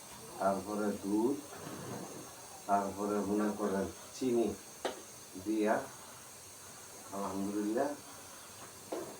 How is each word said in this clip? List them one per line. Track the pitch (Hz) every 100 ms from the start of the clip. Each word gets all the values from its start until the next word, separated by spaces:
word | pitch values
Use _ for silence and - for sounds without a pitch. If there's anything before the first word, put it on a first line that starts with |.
| - - - -
তারপরে | 98 95 98 107 104
দুধ, | 92 98 107 120 139 - - - - - - - - - - - - -
তারপরে | 101 98 95 104 104
মনে | 98 104 104 104
করেন | 104 95 92 - -
চিনি | - 131 117 104 104 - - - - - - - 95
দিয়া, | 101 110 107 120 - - - - - - - - - - - - -
আলহামদুলিল্লাহ, | 98 98 98 101 104 104 117 147 294 - - - - - - - - - - -